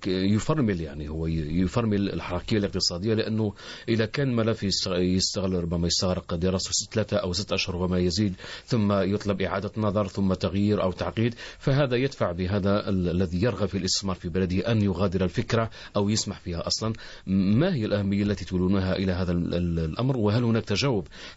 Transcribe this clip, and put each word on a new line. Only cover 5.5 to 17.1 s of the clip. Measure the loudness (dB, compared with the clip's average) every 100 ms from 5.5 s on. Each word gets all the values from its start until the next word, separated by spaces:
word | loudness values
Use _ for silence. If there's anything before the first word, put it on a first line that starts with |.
ربما | 0 0 0 0
يستغرق | 0 0 -2 -2
دراسة | -2 0 0 -2
ست، | -4 -2
ثلاثة | -2 0 0
أو | 0
ست | -4 -2
أشهر | -2 -2 -2
وما | 0 2
يزيد، | 2 2 0 -2 -10 -14 -2
ثم | 2 4
يطلب | 2 2 0 0 -2
إعادة | -2 -2 -4 -2
نظر، | 0 0 0
ثم | 0 0
تغيير | 2 0 2 2 2
أو | 0
تعقيد، | -2 -4 0 0 -2 -12 -4
فهذا | 0 2 2 2
يدفع | 0 0 -2
بهذا | 0 0 2 4 2 2
ال-، | 0 2
الذي | 2 0 2
يرغب | 0 0 -2
في | -2
الاستثمار | -2 -2 -2 -4
في | -4
بلده | 0 0 0 2
أن | 2
يغادر | 2 2 0 2
الفكرة | 0 0 0 0 0 -6 -6 -2
أو | 0
يسمح | 0 -2 -6
فيها | -6 -6 -4
أصلًا. | -2 -2 -4 -10